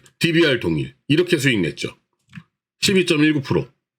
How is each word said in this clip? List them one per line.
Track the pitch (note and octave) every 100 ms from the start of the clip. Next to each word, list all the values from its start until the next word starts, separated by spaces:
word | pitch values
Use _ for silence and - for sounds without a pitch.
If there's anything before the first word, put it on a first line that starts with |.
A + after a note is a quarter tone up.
| - -
디비알 | E3 D#3+ D#3 B2
동일. | - D3 - - -
이렇게 | D#3 F3+ D#3
수익 | C3 A2
냈죠. | D#2 - - - _ _ _ - - _ _ _
십이 | - F#3+ F3
점 | D3+
일구 | D#3 D3+
프로. | - E2 - _ _